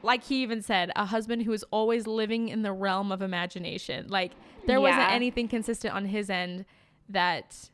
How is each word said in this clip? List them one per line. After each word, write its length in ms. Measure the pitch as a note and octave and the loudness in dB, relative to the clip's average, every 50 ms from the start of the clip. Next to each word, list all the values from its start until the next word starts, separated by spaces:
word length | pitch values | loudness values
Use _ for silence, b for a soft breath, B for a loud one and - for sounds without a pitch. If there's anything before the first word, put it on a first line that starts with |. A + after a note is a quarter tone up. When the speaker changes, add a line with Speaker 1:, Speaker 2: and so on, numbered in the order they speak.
Speaker 1:
like 220 | - A3+ B3 B3 - | 4 2 2 2 0
he 180 | - C#4 C4 | -2 0 0
even 200 | C4 G#3+ A#3 A3 | 0 0 -2 -4
said, 300 | G3+ - A3 F#3 F3 F3+ - | -2 0 2 2 2 0 0
a 100 | - G#3 | -2 -2
husband 380 | F#3 A3+ A3+ G#3+ A3 A#3 A#3 A#3 | 0 0 -2 0 -2 -2 -2 0
who 100 | A3 A3 | 0 -2
is 100 | G#3 - - | -2 -4 -2
always 360 | - G#3+ A3 A3+ A#3 A#3 G#3+ | 0 2 2 4 2 0 0
living 420 | A3 A3 A3 A3 G#3 A3+ A3+ A#3 A3 | -2 -2 -2 0 0 0 -2 -2 -2
in 120 | - A3+ G#3+ | -2 -2 -2
the 100 | G3+ G3 | -2 -2
realm 380 | F#3+ G3 G3 F#3 F#3+ G3+ G3+ | -2 0 0 0 0 0 -2
of 100 | F#3+ F#3 | -2 -2
imagination. 840 | G3 F#3+ F#3 F3 F3 F3+ - F3+ F3 - - F3+ - - C#3 - - - | -2 -4 -2 -2 -4 -4 -6 -8 -8 -8 -8 -8 -6 -6 -8 -8 -6 -2
Like, 220 | G3 F#3+ F3+ F3+ - B B B B B - | 0 0 0 -2 -6 B B B B B 2
there 160 | - A3 - | 4 6 6
wasn't 280 | C4+ C4+ - - - F#3 | 8 6 6 6 6 4
Speaker 2:
Yeah. 60 | A3 | 4
Speaker 1:
anything 320 | A#3+ B3 B3 - A#3+ A#3+ | 4 2 0 0 -2 -2
consistent 460 | G#3+ B3 A3+ G#3+ - A#3 - - G#3 - | -2 -2 -2 -2 -2 -4 -4 -4 -4 -4
on 120 | G3 G3+ | -2 -4
his 240 | G3 G3+ G#3+ G#3 G3 | -2 -2 -4 -2 -2
end 360 | F#3+ F3+ F3+ F3+ F3+ F3+ F#3+ b b b b b b b b - | -2 -2 -2 -4 -6 -10 -12 b b b b b b b b -4
that 600 | G3 F#3+ F3+ F3+ E3 C#3 - _ - - - - | 0 2 2 2 0 -2 -6 _ -18 -20 -20 -20